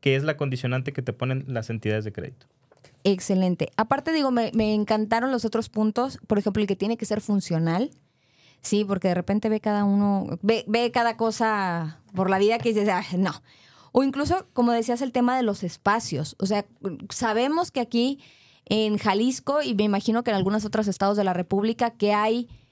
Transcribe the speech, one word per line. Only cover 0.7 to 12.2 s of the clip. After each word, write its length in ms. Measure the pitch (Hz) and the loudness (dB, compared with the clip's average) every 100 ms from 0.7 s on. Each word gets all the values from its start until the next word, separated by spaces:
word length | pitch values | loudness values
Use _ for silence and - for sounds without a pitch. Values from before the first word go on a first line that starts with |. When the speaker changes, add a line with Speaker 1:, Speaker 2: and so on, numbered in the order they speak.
| 127 131 | -2 -4
Speaker 1:
que 100 | 143 | -6
te 100 | 123 | -6
ponen 320 | 110 127 131 135 | -4 -4 -4 -4
las 240 | 120 113 | -6 -4
entidades 340 | 113 107 107 | -4 -2 -2
de 80 | 107 | -2
crédito. 340 | - 82 - _ _ _ _ - _ | -8 -10 -12 _ _ _ _ -20 _
Speaker 2:
Excelente. 680 | 196 190 - 190 185 175 - - | 0 0 2 2 2 0 -2 -2
Aparte, 360 | 226 277 320 | 0 0 0
digo, 180 | 320 269 | 0 2
me, 200 | 247 226 | 2 0
me 200 | 226 214 | 0 2
encantaron 560 | 214 208 214 214 226 254 | 2 2 0 2 0 0
los 140 | 254 | 0
otros 240 | 226 226 226 | -2 -2 -4
puntos. 500 | 214 214 226 254 - - | -2 0 0 -2 -4 -2
Por 120 | 202 | 0
ejemplo, 220 | 208 214 | 0 0
el 60 | 208 | 0
que 100 | 190 | -2
tiene 200 | 202 233 | -2 -4
que 100 | 220 | -4
ser 140 | 202 | -4
funcional. 680 | - 202 - 165 165 170 277 - _ _ _ _ _ _ | -2 -2 0 0 0 0 -2 -6 _ _ _ _ _ _
Sí, 240 | - 208 | -2 0
porque 240 | 202 196 190 | 0 0 0
de 60 | |
repente 340 | 180 175 202 220 | 0 0 0 0
ve 120 | 214 | -2
cada 240 | 214 208 | 0 0
uno, 540 | 202 202 202 196 - 175 | 2 4 2 2 -2 -4
ve, 220 | 202 226 - | 0 0 2
ve 240 | 226 240 | 0 2
cada 260 | 240 233 226 | 2 0 0
cosa 840 | 226 220 220 208 185 170 156 - _ | 0 0 0 0 0 -2 -4 -8 _
por 140 | 185 | -2